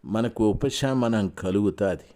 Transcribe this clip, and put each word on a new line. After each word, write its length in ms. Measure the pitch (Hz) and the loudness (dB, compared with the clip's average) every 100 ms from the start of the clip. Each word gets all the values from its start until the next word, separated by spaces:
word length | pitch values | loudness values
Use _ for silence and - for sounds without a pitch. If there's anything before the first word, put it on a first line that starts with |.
మనకు 460 | 67 107 117 - 110 | -4 -2 -2 2 0
ఉపశమనం 760 | 98 139 - 135 131 117 113 95 | 2 -2 -2 0 0 2 2 0
కలుగుతాది. 760 | - 92 98 104 - 98 82 - | -2 -2 2 0 0 -2 -2 -8